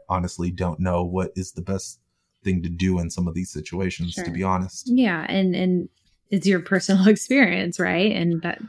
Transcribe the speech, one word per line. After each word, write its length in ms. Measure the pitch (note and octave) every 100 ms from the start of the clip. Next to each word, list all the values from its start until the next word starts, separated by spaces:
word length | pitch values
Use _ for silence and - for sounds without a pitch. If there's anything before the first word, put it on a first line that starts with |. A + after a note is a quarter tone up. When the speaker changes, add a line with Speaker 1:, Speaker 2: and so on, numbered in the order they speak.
| -
Speaker 1:
honestly 420 | F#2 F2 - F2
don't 300 | F#2 F2 D#2+
know 240 | F#2 F2
what 260 | F2 F#2 F2+ F#2
is 160 | F#2+
the 80 | -
best 400 | F2+ F#2+ - - _ _ _ _
thing 200 | G2 F#2
to 80 | E2+
do 280 | F2 F#2 F2+
in 120 | E2+
some 180 | - F2
of 60 |
these 160 | F2 F2+
situations, 640 | D#2 - F2+ F#2 - F2
Speaker 2:
Sure. 100 | F2+
Speaker 1:
to 60 | E2+
be 120 | E2
honest. 460 | F#2+ F#2 F#2+ - B3+
Speaker 2:
Yeah. 380 | B3+ A3+ E3 -
And, 260 | G3 F#3+
and 360 | F3+ F#3 F3+ - _ _ _ _
it's 160 | G3+ F3+
your 140 | F3+
personal 460 | E3+ F#3+ - F#3+ G3
<laughs> 60 |
experience, 640 | G3+ - C4+ A#3 G3+ F3 -
right? 340 | F3+ E3 G#3
And 280 | - E3+ E3
that, 200 | E3+ -